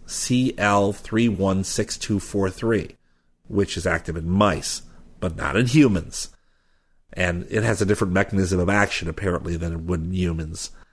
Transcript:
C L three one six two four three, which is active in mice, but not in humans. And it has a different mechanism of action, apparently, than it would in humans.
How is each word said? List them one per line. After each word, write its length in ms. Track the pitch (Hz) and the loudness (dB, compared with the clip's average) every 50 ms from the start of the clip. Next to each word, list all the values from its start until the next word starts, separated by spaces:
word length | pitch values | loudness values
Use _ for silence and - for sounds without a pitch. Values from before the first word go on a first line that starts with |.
| - | -16
C 500 | - - - - - 123 127 127 127 - | -12 -8 -8 -2 0 2 2 2 0 0
L 360 | - 101 104 101 101 101 101 101 | 2 2 4 4 4 4 2 0
three 340 | - - - 110 113 120 | -4 -8 -2 0 2 2
one 380 | 117 98 87 98 95 95 95 92 | 2 2 2 0 2 2 0 -2
six 320 | - - - 101 - - | -2 -2 -4 -4 -4 -6
two 220 | - - - 107 95 | -10 -4 -2 -2 -2
four 300 | - - - 101 98 92 | -2 -2 -2 -2 -2 -2
three, 460 | - - 117 113 113 95 - - - _ _ _ _ _ _ _ _ _ _ - | -2 -2 0 0 0 0 0 -4 -14 _ _ _ _ _ _ _ _ _ _ -2
which 260 | 110 101 95 - - | 0 0 0 0 -2
is 100 | 87 80 | -2 0
active 300 | 90 85 82 - - 80 | 0 0 0 -2 -6 -8
in 140 | 85 80 85 | -6 -2 0
mice, 540 | 92 101 104 101 76 67 - - - - - - - - - - - - | 2 4 4 2 2 0 -4 -8 -8 -8 -10 -16 -20 -20 -20 -20 -10 -6
but 160 | - 87 78 | -6 -6 -4
not 220 | 73 73 71 73 | -4 -4 0 2
in 80 | 110 127 | 2 2
humans. 640 | 120 131 156 143 117 98 87 87 - - - - - - _ _ _ _ _ _ _ _ _ _ _ _ _ _ _ | 4 6 6 6 6 4 0 -2 -6 -10 -10 -10 -10 -14 _ _ _ _ _ _ _ _ _ _ _ _ _ _ _
And 340 | - - 92 87 85 87 90 - | -4 -2 0 0 0 -2 -4 -2
it 140 | - 110 113 | -2 0 2
has 180 | 117 104 - | 2 2 2
a 40 | 104 | 2
different 280 | 95 104 - 107 92 90 | 2 2 2 2 2 2
mechanism 460 | 95 98 - 101 98 95 87 95 90 | 2 2 2 2 0 2 2 2 2
of 80 | 87 95 | 2 2
action, 400 | 101 101 104 - - - 85 82 | 4 2 2 2 0 -6 -6 -6
apparently, 480 | 80 - 101 92 87 82 85 85 85 | -6 -4 -2 -2 -2 -2 -4 -4 -4
than 160 | 80 85 82 82 | -4 -4 -4 -4
it 80 | 82 | -6
would 200 | 82 87 90 80 | -4 -2 -2 -2
in 120 | 80 87 92 | -2 -2 -2
humans. 560 | 92 90 85 80 80 78 78 87 - - - - - - _ | 0 0 0 0 -2 -6 -8 -8 -10 -12 -12 -14 -18 -20 _